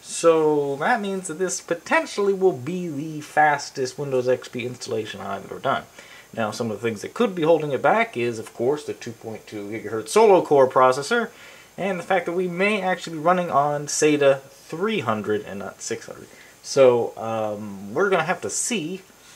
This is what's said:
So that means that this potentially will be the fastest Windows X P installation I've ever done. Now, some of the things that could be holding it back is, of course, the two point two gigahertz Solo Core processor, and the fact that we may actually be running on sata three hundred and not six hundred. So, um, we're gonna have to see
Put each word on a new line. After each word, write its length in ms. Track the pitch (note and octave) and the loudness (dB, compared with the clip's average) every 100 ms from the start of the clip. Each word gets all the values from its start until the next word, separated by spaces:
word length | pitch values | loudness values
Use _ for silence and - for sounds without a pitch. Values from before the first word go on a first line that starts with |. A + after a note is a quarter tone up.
So 760 | - - E3 D#3+ D#3 D3+ C#3+ C3+ | -12 0 4 4 4 2 0 -2
that 220 | E3+ A#3+ | 0 -2
means 280 | G3+ G3 F3+ | -2 -6 -8
that 80 | D#3+ | -6
this 260 | F#3 F3 | -4 -6
potentially 720 | - E3+ - D#4+ D#4 - G3+ | -6 -6 -2 -2 -2 -2 -2
will 240 | G3 F#3 D3+ | 2 2 0
be 320 | B2 F3+ F3 | -6 -6 -6
the 320 | C#3 D#3+ D#3 | -6 -8 -10
fastest 800 | C#3+ - D3+ C#3+ - - B2+ - | -4 2 4 2 -4 -6 -6 -4
Windows 280 | C#3+ C3 B2 | -2 0 2
X 200 | B2 - | 0 -2
P 180 | B2+ A#2+ | -8 -8
installation 560 | B2 - A2+ A2 G2 | -8 -6 -6 -6 -10
I've 240 | G2 G2 - | -8 -8 -8
ever 140 | F#2 | -8
done. 240 | C3+ A#2+ - - - - - | -2 -2 -4 -20 -20 -20 -16
Now, 160 | - G#2+ | -6 -6
some 220 | A2 A#2 | -4 -6
of 100 | G2+ | -4
the 60 | A#2 | -4
things 140 | G#2 | -4
that 120 | - | -10
could 220 | - A#3 F3+ | -2 -2 0
be 80 | |
holding 280 | D3+ E3 D3+ | 2 2 2
it 120 | B2+ | 0
back 340 | C#3+ G#3 A3+ A#2+ | 2 2 0 -2
is, 220 | A#2+ A2+ | -4 -4
of 120 | G#2+ | -10
course, 300 | - A#2+ D3 | -4 -2 -2
the 100 | - | -4
two 180 | G#2 - | -10 -12
point 340 | A2+ A2+ G#2+ - | -14 -14 -14 -12
two 220 | G#2+ G2+ | -12 -10
gigahertz 420 | G#2+ G2+ A2 G#2+ | -10 -6 -8 0
Solo 340 | G#3 A3+ F#3 | 4 8 6
Core 240 | - C#3+ B2+ | 6 6 6
processor, 600 | C#3 B2+ C3 C#3 A#3+ A3+ - - - - - | 8 6 4 0 -2 -2 -8 -20 -20 -20 -8
and 220 | F3+ F#3 | -6 -6
the 40 | |
fact 220 | - F#3+ F3 | -2 -2 0
that 60 | |
we 160 | E3+ F3+ | -4 -4
may 340 | E3+ G3+ G#3+ | 0 0 0
actually 360 | F#3 F3+ - E3 | -2 -4 -6 -2
be 60 | |
running 280 | D#3 F3+ F3 | 2 2 2
on 340 | C#3 D3 D3 D3 | 2 2 -2 -4
sata 560 | - D#3 D3 C#3 C3+ | 2 2 6 4 4
three 600 | - - - D#3+ G3+ G#3+ | -2 -20 -14 -6 -4 -2
hundred 420 | A#2+ A2 G#2 G#2+ | -2 -2 -2 -4
and 160 | F#2+ G2 | -4 -12
not 240 | F#2+ - | -12 -12
six 240 | - A2+ - | -10 -10 -10
hundred. 200 | - - - - - | -18 -18 -20 -20 -20
So, 520 | - - C3 A#2+ A2 - | -4 6 8 6 0 -6
um, 760 | A2+ A2+ G#2+ G#2 G#2+ G2 G2 | -6 -4 -4 -6 -10 -12 -8
we're 160 | A#2 G3 | -2 0
gonna 140 | F#3 | 0
have 180 | D3+ F3 | 0 -4
to 80 | G#2 | -4
see 540 | - - A#3 D#3 F#3 - _ - | -6 -4 -4 -6 -10 -14 _ -20